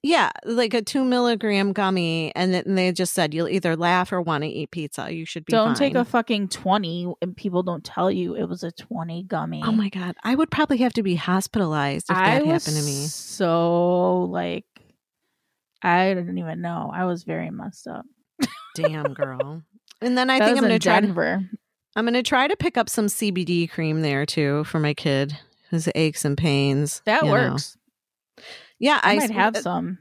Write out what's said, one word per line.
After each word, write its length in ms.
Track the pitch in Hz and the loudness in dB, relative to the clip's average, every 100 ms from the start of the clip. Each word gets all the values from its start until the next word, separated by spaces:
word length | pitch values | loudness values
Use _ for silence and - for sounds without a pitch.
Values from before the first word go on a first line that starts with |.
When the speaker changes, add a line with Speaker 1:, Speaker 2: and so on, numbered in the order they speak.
Speaker 1:
Yeah, 260 | 277 330 185 - | 2 2 2 -2
like 280 | - 233 226 | -2 0 2
a 80 | 233 | 0
two 220 | 202 277 | 0 0
milligram 640 | 262 247 240 226 220 202 202 | 2 2 2 2 0 2 0
gummy, 580 | 190 196 190 165 165 160 | 0 0 0 0 -2 -2
and 160 | - 185 | 0 0
th-, 120 | 180 | 0
and 120 | - 190 | 0 2
they 140 | 185 | 2
just 220 | 175 180 | 0 -2
said, 200 | - 156 | 0 0
"You'll 140 | 151 170 | 0 -2
either 260 | 190 170 165 | 0 0 0
laugh 340 | 175 180 180 | 2 2 2
or 100 | 185 | -2
wanna 260 | 170 151 151 | -2 -2 -2
eat 240 | - 151 | -6 -8
pizza. 380 | 175 147 - - | -8 -8 -8 -8
You 120 | 165 | -8
should 200 | 165 170 | -10 -12
be 60 | 160 | 0
Speaker 2:
Don't 240 | 226 220 247 | 2 2 2
take 160 | 285 | 2
a 80 | 254 | 2
Speaker 1:
fine." 80 | 240 | 2
Speaker 2:
fucking 360 | 247 226 214 190 | 0 0 -2 -2
twenty 580 | - 185 208 175 175 175 - | -4 0 0 0 -4 -6 -6
and 160 | 180 - | -8 -6
people 240 | 202 180 | -2 0
don't 200 | 185 170 | -2 -6
tell 240 | - - 185 | -8 -2 0
you 240 | 190 175 | 0 -4
it 140 | 170 170 | -4 -6
was 140 | 175 | -6
a 80 | 170 | -10
twenty 520 | - - 208 165 165 | -12 -12 -10 -8 -10
gummy. 380 | 185 160 156 156 | -6 -6 -4 -4
Speaker 1:
Oh 80 | 160 | 0
my 160 | 220 202 | 0 0
God. 260 | 190 180 - | -4 -8 -6
I 120 | 214 | -2
would 140 | 269 320 | 0 0
probably 260 | - 302 262 | 0 2 2
have 120 | 247 | 2
to 100 | 233 | 0
be 120 | 190 | 0
hospitalized 920 | 175 - 185 - 226 175 151 143 151 - | 0 0 0 0 -2 0 0 -2 -4 -2
if 80 | 185 | 2
Speaker 2:
I 220 | 190 262 | 4 4
Speaker 1:
that 60 | |
Speaker 2:
was 200 | 302 339 | 2 0
Speaker 1:
happened 120 | - 151 | 0 -2
to 60 | |
me. 240 | 147 139 151 | -2 -4 -6
Speaker 2:
so, 1160 | - - - 180 165 170 170 175 180 185 185 | -8 -14 -2 2 2 2 2 2 2 2 2
like, 420 | 180 180 175 175 - _ _ _ _ _ _ _ _ _ _ _ | 0 -4 -4 -6 -10 _ _ _ _ _ _ _ _ _ _ _
I 320 | 180 175 190 | 2 4 2
didn't 240 | 185 175 180 | 0 -4 -6
even 240 | 165 156 | -6 -6
know. 300 | 170 170 151 | -6 -6 -6
I 120 | 175 | -4
was 180 | 185 175 | -4 -4
very 260 | - 165 160 | -6 -6 -6
messed 380 | 190 208 - - | -10 -12 -14 -14
up. 180 | - - _ _ - 285 - - | -14 -16 _ _ -6 -6 -6 -14
Speaker 1:
Damn, 380 | - - 156 147 | -2 -2 0 -4
girl. 500 | 135 135 131 139 160 - _ _ - | -4 -6 -4 -8 -10 -16 _ _ -6
And 160 | 240 247 | 0 2
then 120 | 262 | 2
I 100 | 262 | 4
Speaker 2:
That 60 | 214 | 4
Speaker 1:
think 80 | |
Speaker 2:
was 20 | 247 | 6
Speaker 1:
I'm 40 | |
gonna 100 | 220 | 4
Speaker 2:
in 60 | 185 | 4
Speaker 1:
try 180 | 175 208 | 4 4
to 80 | 208 | 4
Speaker 2:
Denver. 420 | 170 160 185 185 - _ _ _ | 0 0 0 -4 -10 _ _ _
Speaker 1:
I'm 100 | 214 | -2
gonna 180 | 233 247 | 0 0
try 240 | 233 262 285 | 2 2 2
to 60 | 415 | 0
pick 200 | 339 254 | 0 0
up 120 | 220 | 0
some 180 | - 208 | 0 0
C 240 | - 214 | 0 -2
B 140 | 185 | -2
D 220 | 170 175 170 | 0 0 0
cream 340 | - 160 156 | -2 -2 0
there 240 | 156 139 | 0 0
too 400 | 147 - 143 147 | 0 0 2 0
for 140 | 151 160 | 0 0
my 140 | 151 | 0
kid, 440 | 147 160 139 143 143 - _ _ | 0 0 0 -2 -6 -16 _ _
his 180 | 165 160 | -2 0
aches 300 | - 156 - | 0 0 0
and 120 | 147 143 | -2 2
pains, 640 | 165 139 139 139 147 - | 2 4 4 2 -2 -4
Speaker 2:
That 160 | - 233 | 0 2
Speaker 1:
you 40 | 156 | 4
know. 220 | 214 240 | 4 2
Speaker 2:
works. 260 | 143 - - _ _ _ _ _ - - - - _ | -2 -8 -16 _ _ _ _ _ -20 -20 -20 -20 _
Speaker 1:
Yeah, 200 | 254 294 | 2 4
Speaker 2:
I 100 | 185 | 4
Speaker 1:
I 20 | 208 | 4
Speaker 2:
might 60 | |
Speaker 1:
s-, 60 | 254 | 2
Speaker 2:
have 240 | 208 208 | 2 2
Speaker 1:
uh, 60 | 226 | 2
Speaker 2:
some. 360 | - 175 175 185 | -2 -4 -4 -8